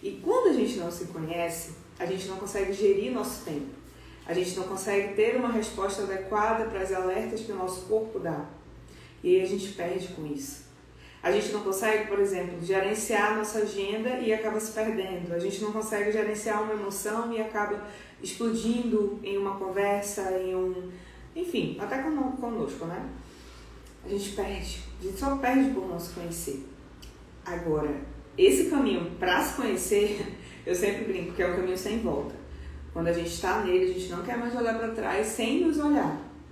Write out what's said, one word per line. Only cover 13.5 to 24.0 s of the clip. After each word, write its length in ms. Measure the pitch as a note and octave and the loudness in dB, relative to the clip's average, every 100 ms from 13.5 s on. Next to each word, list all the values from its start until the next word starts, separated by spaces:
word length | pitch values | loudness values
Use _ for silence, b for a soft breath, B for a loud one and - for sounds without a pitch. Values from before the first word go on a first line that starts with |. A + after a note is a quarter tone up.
| A3 | 0
agenda 580 | G#3 G3 G3 G#3+ A#3 B3+ | 0 0 -2 0 0 0
e 160 | A3+ | 2
acaba 260 | A3 A3 G#3+ | 2 2 -2
se 120 | G#3+ | -4
perdendo. 600 | - A3 G#3 F#3+ F#3 F3 E3+ | -2 0 0 -2 -4 -2 -2
A 40 | |
gente 220 | F#3+ - | -2 -2
não 100 | G#3+ | -2
consegue 400 | G#3+ G#3+ G#3 G#3 | -2 -2 0 2
gerenciar 520 | G#3+ G#3+ G#3 A#3 G#3 | 2 0 0 0 0
uma 100 | G#3+ | 0
emoção 580 | G#3+ G3 G3 G#3+ A3 A#3 | -2 -2 -4 -2 -2 -2
e 80 | A3+ | -2
acaba 480 | A3 G#3+ G#3 G#3 B B B B | -2 -2 -2 -2 B B B B
explodindo 960 | - - A#3 - A3 A#3 A#3 G#3+ G3+ G3+ | -12 -2 0 0 2 2 2 2 2 0
em 140 | G3 G3 | -4 -2
uma 180 | G3 G3 | -2 -2
conversa, 760 | F#3+ F#3 G3+ G3+ G3+ - F#3+ F#3 | -4 0 2 2 0 -4 0 0
em 160 | F#3 F#3 | 0 0
um, 340 | F#3 F#3 F3+ B B B B E4 | 0 -2 -8 B B B B -6
enfim, 400 | F4+ A#3+ E3 - | -2 0 -2 -2
até 220 | G3+ C4 | -4 -2
cono-, 300 | D4 D4+ C4 | 0 0 0
conosco, 540 | B3+ A#3+ A3 - - D#3+ | -2 -4 -2 -4 -4 -6
né? 220 | F3+ - - B B B B B B B - | -6 -8 -12 B B B B B B B -16